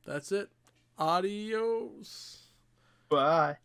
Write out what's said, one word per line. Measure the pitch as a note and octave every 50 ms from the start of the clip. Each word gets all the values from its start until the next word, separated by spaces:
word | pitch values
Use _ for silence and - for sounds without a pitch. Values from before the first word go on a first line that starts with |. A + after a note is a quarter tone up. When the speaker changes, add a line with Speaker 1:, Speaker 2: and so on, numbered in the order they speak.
| _
Speaker 1:
that's | - - C#3+ C#3+ - G3
it. | G3+ G3 - _ _ _ _ _ _ _ _ _ -
Adios. | D#3 D#3+ E3+ F3+ F#3 G3 G#3 G#3 G#3+ A3 A3 A3 A3+ A3+ A3+ A3+ A#3+ - - - A3 - - - - - - - - _ _ _ _ _ _ _ _ _ _ _ _ _
Speaker 2:
Bye. | D3+ C#3+ C3+ D3 D#3+ E3 D3+ D3 D3 - _